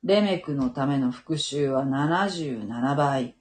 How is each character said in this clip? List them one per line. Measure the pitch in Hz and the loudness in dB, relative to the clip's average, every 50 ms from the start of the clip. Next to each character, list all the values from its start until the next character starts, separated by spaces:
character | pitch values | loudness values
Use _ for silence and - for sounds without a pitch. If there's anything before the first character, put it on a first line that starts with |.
| - | 2
レ | 165 196 208 208 | 4 4 4 4
メ | 202 190 175 | 4 0 0
ク | - - 147 | -2 -4 -2
の | 139 135 127 | -2 -2 -2
た | 123 - 135 | 0 0 0
め | 139 143 139 | 0 2 2
の | 135 123 | 0 0
復 | 123 - - - 160 | -2 -4 -6 -6 -4
讐 | 147 147 - - 147 143 139 | -4 -4 -4 -2 -2 0 0
は | 135 131 139 | 2 0 0
七 | 135 135 135 147 151 165 180 196 202 | 0 0 0 0 2 2 2 0 0
十 | 185 170 160 147 127 113 104 | -2 -4 -6 -6 -6 -6 -6
七 | 101 113 120 123 135 143 | -8 -6 -2 -2 0 2
倍。 | 143 147 143 139 135 127 123 - _ | 2 2 2 2 0 -2 -4 -8 _